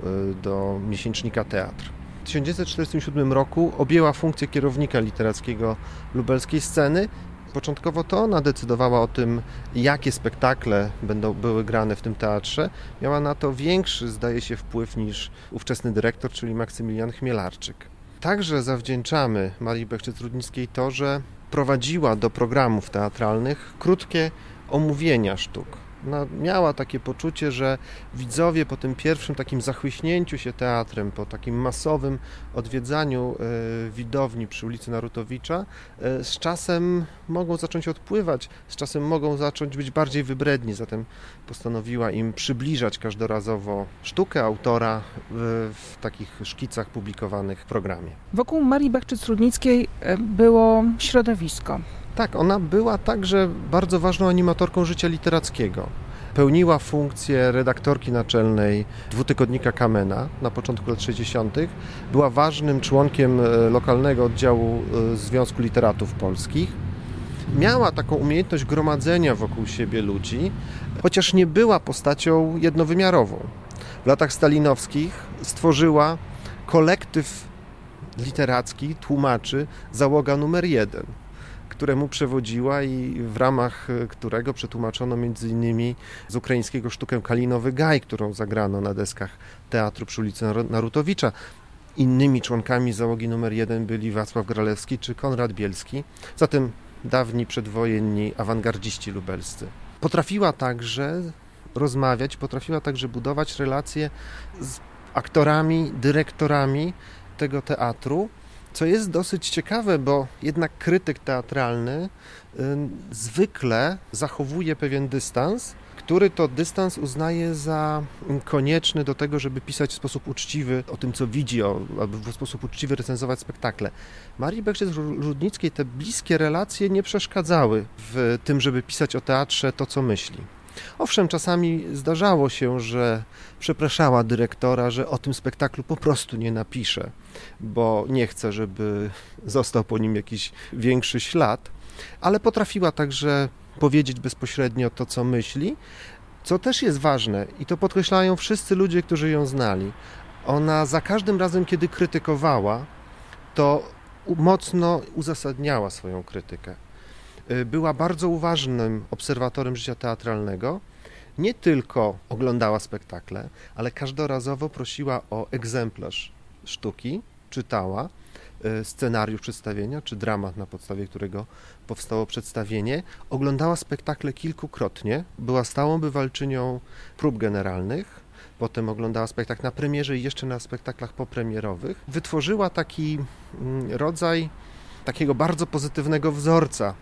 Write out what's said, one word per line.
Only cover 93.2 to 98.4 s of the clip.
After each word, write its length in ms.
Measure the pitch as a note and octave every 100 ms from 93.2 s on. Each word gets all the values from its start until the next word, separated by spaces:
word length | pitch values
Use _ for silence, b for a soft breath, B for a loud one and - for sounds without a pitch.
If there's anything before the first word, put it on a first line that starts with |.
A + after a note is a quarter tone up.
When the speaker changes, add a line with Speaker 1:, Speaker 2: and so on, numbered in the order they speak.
| A2+
Speaker 1:
numer 240 | A#2 A#2
jeden 340 | G#2+ A2 A2+ G#2+
byli 240 | A2 A2
Wacław 360 | G#2+ G#2+ A#2 G2+
Gralewski 520 | A2 G#2+ G#2 - B2+
czy 160 | -
Konrad 380 | A#2+ C#3 B2+ A#2+
Bielski, 520 | G2+ G2+ F2+ - C3+ C#3+ B B -
zatem 340 | D#3 C#3+ B2+ - - -
dawni 420 | A#2 B2+ A#2+ A#2 A2+
przedwojenni 880 | - G#2+ G#2+ A#2 A2 G#2+ G#2 G#2+
awangardziści 720 | -